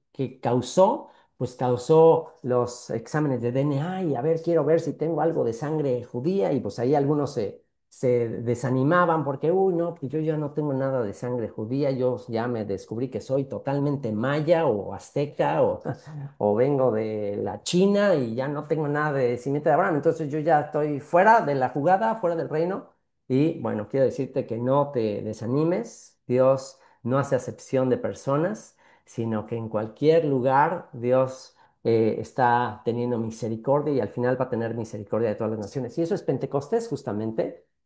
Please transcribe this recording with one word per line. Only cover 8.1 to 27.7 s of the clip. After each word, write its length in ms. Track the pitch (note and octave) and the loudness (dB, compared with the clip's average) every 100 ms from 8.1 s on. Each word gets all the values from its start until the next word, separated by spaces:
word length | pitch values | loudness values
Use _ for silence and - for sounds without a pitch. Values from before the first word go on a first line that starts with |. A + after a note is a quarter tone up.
| B2 A#2 | 2 0
desanimaban 960 | A#2 A#2 A#2+ B2+ B2+ C3+ F3+ F3 D#3+ C#3 | -4 -4 -2 0 2 4 4 4 2 0
porque, 260 | C#3 D3+ | -2 0
"Uy, 220 | F#3 F#3+ | 2 2
no, 220 | E3+ E3+ E3+ | 0 -2 -4
pues 160 | C3 | -6
yo 80 | D#3 | -4
ya 180 | D#3 D#3 | -2 -2
no 140 | D3 | -4
tengo 200 | D3+ D3+ | -4 -2
nada 280 | C3+ C3+ C3 | -2 -2 -2
de 100 | A2 | -4
sangre 360 | G2 B2 B2 G#2+ | -6 -6 -4 -6
judía, 420 | - A2 C3+ C#3+ | -6 -6 -2 -2
yo 260 | C3 B2+ A#2 - | 0 0 -2 -4
ya 200 | A2+ A#2+ | -4 -2
me 160 | A#2+ | -4
descubrí 460 | G#2 G2 - A2 B2+ | -4 -6 -6 -6 -4
que 120 | G#2+ | -6
soy 240 | - C3+ C#3 | -4 -2 -2
totalmente 680 | - - C#3+ C#3+ C#3+ C3 | -6 -4 -2 -2 -2 -4
maya 560 | G#2+ B2+ D3 D3+ E3 D#3+ | -2 -2 0 2 2 4
o 260 | G#2+ F#2+ | 0 -2
azteca 720 | G2 - - C#3+ - D3 D#3 | -10 -6 -4 -4 -2 0 2
o, 180 | A#2 F#2 | 2 0
<laughs> 540 | - - - D3+ C#3 - | -6 -10 -10 -14 -12 -2
o 180 | G#2 G#2 | 2 4
vengo 360 | C3 C#3+ B2+ | 4 4 2
de 460 | G#2+ A2 G#2+ G#2 G2+ | 2 -2 -4 -4 -4
la 260 | G#2 G#2 | -4 -6
China 500 | - F3+ G3 G3+ G#3 E3 | -2 2 4 4 4 2
y 200 | A#2+ A2+ | 0 -2
ya 120 | C3+ | -4
no 180 | D3 D3+ | -4 -2
tengo 220 | D#3 D3 | -2 0
nada 260 | D3 D3+ | 0 0
de 240 | C#3 B2 A#2+ | 2 0 0
simiente 320 | C#3 C#3+ D#3 | -2 0 4
de 40 | |
Abraham, 220 | D3+ G3 D3+ | 4 4 2
entonces 340 | E3 D#3+ D#3 | 2 0 -2
yo 100 | D#3 | -2
ya 220 | D#3 D3+ | 2 2
estoy 380 | D3 D3+ D3+ C#3+ | 2 -2 -2 -4
fuera 420 | - E3+ G3+ A3+ | 0 4 6 6
de 140 | D#3 C#3 | 4 0
la 140 | B2+ | 0
jugada, 460 | D3 D3 F#3+ A3 A3 | 0 2 2 2 0
fuera 200 | F3 E3+ | -2 -2
del 140 | C3+ | -2
reino". 420 | D3+ E3+ G3+ - _ _ _ - | -2 -2 -4 -10 _ _ _ -2
Y 320 | B2+ D#3 D#3+ | 2 2 0
bueno, 260 | A#2 A2 G#2 | -4 -4 -2
quiero 160 | C3+ B2+ | 2 2
decirte 400 | A2 C3 C#3 A#2 | 0 -4 -4 -4
que 120 | A2+ | -2
no 320 | A#2+ C#3 C#3+ | 2 2 2
te 300 | C3+ A2 G2+ | 0 -2 -2
desanimes, 960 | G#2 - A2 C3+ D#3+ F#3 A#3 - - _ - | -6 -6 -2 0 0 0 -4 -12 -20 _ -2
Dios 520 | B2 C3 C3+ - - _ _ | 2 4 4 -2 -18 _ _
no 140 | A#2 C3 | -2 -2
hace 180 | C3+ C3 | 0 -2
acepción 540 | - - - | -2 -12 -4